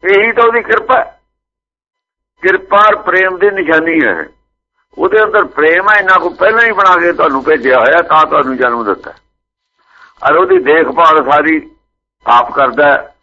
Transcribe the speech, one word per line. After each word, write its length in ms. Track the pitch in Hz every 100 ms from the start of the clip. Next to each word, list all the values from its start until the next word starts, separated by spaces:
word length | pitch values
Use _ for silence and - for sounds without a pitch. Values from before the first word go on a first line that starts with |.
| 180
ਇਹੀ 220 | 196 220
ਤਾਂ 120 | 226
ਉਹਦੀ 180 | 233 233
ਕਿਰਪਾ 360 | 214 226 - -
ਹੈ। 220 | - _ _ _ _ _ _ _ _ _ _ _ _ _
ਕਿਰਪਾ 340 | 185 185 190 202
ਔਰ 200 | 214 208
ਪ੍ਰੇਮ 420 | - 180 190 185
ਦੀ 120 | 202
ਨਿਸ਼ਾਨੀ 500 | 196 156 160 165 160
ਹੈ। 220 | 123 87 76 _ _ _ _ _ _ -
ਉਹਦੇ 260 | 180 208
ਅੰਦਰ 200 | 214 214
ਪ੍ਰੇਮ 440 | 190 - 156 170 196
ਹੈ, 80 | 208
ਇਹਨਾਂ 220 | 190 185
ਕੋ 80 | 170
ਪਹਿਲਾਂ 380 | - 185 226 233
ਹੀ 60 |
ਬਣਾ 240 | 202 190 175
ਕੇ 160 | 170
ਤੁਹਾਨੂੰ 320 | 156 160 135
ਭੇਜਿਆ 340 | 131 156 127 127
ਹੋਇਆ, 240 | 117 165
ਤਾਂ 240 | 170 156 156
ਤੁਹਾਨੂੰ 300 | 151 135 127
ਜਨਮ 280 | 123 120
ਦਿੱਤਾ। 260 | 107 95 - - _ _ _ _ _ _ _ _ _ _
ਔਰ 140 | 135 156
ਉਹਦੀ 220 | 185 185
ਦੇਖਭਾਲ 680 | 131 156 151 131 165 156 131
ਸਾਰੀ 400 | 147 151 160 - _ _ _ _ _ -
ਆਪ 260 | 120 -
ਕਰਦਾ 400 | - 135 120 147
ਹੈ। 220 | 135 - _